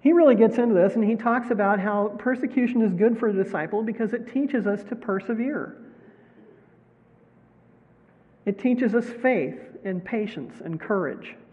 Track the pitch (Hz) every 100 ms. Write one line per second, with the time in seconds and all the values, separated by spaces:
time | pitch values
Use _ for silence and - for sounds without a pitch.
0 | 277 339 311 226 226 233 240 196 190 226
1 | 214 226 233 247 240 214 202 208 202 208
2 | 208 208 254 254 285 - 240 240 220 175
3 | 220 226 226 196 190 175 156 208 226 220
4 | 220 233 233 269 285 240 202 202 - 233
5 | - 196 - 226 254 294 - - - -
6 | - _ _ - - - _ _ _ _
7 | _ _ _ _ _ _ _ _ _ _
8 | _ _ _ _ - 196 254 247 240 226
9 | 233 - 254 233 131 - - - 196 185
10 | 180 - 208 160 123 - 175 160 - 202
11 | 151 - - - -